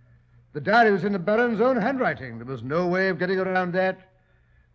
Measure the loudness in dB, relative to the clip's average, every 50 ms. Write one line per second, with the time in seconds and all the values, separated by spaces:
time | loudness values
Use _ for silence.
0 | _ _ -20 -20 _ _ _ -20 _ _ -12 -6 0 2 4 6 6 6 4 2
1 | 0 -2 -2 -2 0 0 2 2 2 2 2 2 2 2 2 0 0 -2 -2 -2
2 | -2 -2 -4 -4 -8 -12 -12 -12 -10 -10 -10 -8 -6 -4 -2 0 0 0 0 0
3 | 0 0 -2 -2 -2 -2 -2 -2 -2 0 0 -2 -2 0 0 0 0 0 -2 -6
4 | -12 _ _ _ _ _ _ _ _ _ _ _ _ _